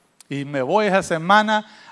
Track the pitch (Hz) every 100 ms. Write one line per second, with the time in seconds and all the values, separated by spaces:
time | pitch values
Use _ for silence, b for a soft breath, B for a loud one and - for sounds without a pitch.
0 | _ _ - 143 139 143 127 196 208 190
1 | - 165 170 208 214 214 214 B B